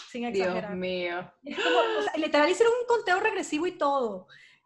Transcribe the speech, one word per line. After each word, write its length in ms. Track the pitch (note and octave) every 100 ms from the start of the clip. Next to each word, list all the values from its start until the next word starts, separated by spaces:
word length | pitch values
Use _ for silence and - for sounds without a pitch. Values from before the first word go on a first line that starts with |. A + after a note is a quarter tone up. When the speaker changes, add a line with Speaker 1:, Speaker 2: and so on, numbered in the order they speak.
| -
Speaker 1:
sin 200 | B3 A#3+
Speaker 2:
Dios 160 | G3 F#3
Speaker 1:
exagerar. 280 | F#3 G#3 F#3
Speaker 2:
mío. 560 | F3+ F3+ F3 F3 F3+ _
Speaker 1:
Y 100 | C#4
es 40 | -
como, 140 | B4 B4 A4+ G#4+
o 20 |
sea, 120 | G#4 -
literal 320 | D#4 D4 D4
hicieron 240 | F#4 A#4 A#4+
un 40 | A#4+
conteo 320 | A#4 - F#4
regresivo 440 | G#4+ F#4+ - D4+ F4
y 60 | F4
todo. 500 | C#4+ C#4 A#3 F#3 - - - _